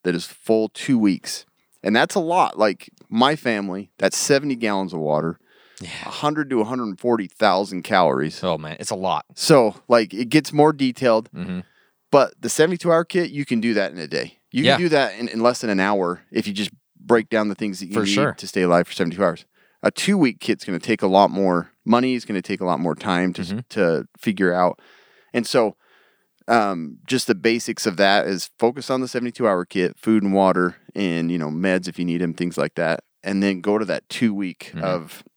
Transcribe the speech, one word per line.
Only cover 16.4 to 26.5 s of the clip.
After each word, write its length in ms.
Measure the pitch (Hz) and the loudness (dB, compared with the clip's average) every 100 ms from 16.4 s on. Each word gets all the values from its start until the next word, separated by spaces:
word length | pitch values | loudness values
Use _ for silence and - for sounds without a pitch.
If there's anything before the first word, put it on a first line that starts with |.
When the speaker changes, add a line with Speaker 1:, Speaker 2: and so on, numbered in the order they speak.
| 107 | -4
Speaker 1:
you 60 | |
just 160 | 98 101 - _ _ | -4 -6 -8 _ _
break 280 | - 120 107 | 2 2 2
down 180 | 110 104 | -2 -2
the 60 | 95 | -4
things 240 | 107 92 | -6 -6
that 80 | 92 | -6
you 60 | |
Speaker 2:
For 80 | 104 98 | -2 0
Speaker 1:
need 60 | |
Speaker 2:
sure. 200 | 101 139 | 0 0
Speaker 1:
to 140 | 90 95 | -4 -6
stay 140 | 101 | 0
alive 260 | 90 87 90 | 2 4 2
for 60 | |
seventy-two 300 | - 85 87 | -2 -4 0
hours. 220 | 95 82 - _ _ _ | -2 -2 -10 _ _ _
A 100 | - | -4
two-week 480 | - - 196 139 101 | -2 0 2 2 0
kit's 240 | - 98 | -4 -4
gonna 160 | - 87 | -4 -6
take 220 | - 107 | -2 -2
a 60 | 101 | 2
lot 240 | 95 101 | 4 4
more 400 | 95 95 87 85 _ | 4 0 0 -2 _
money. 320 | - 120 127 123 | 0 2 2 -4
It's 80 | |
gonna 180 | - 101 | -4 -6
take 200 | - 95 | -4 -4
a 40 | 92 | -2
lot 140 | 78 | -2
more 160 | 85 76 | -2 -4
time 380 | 107 87 92 | -4 -2 -2
to 80 | 87 | -2
s-, 80 | 87 | -8
Speaker 2:
Mm-hmm. 100 | 104 - | -8 -8
Speaker 1:
to 360 | 110 87 78 - _ | -2 0 0 -4 _
figure 360 | - 95 92 | -4 0 0
out. 260 | 87 90 - _ _ _ _ _ | 2 0 -2 _ _ _ _ _
And 120 | 123 113 | -4 0
so, 300 | 135 107 - _ _ _ _ _ _ | 0 0 -2 _ _ _ _ _ _
um, 520 | - | 0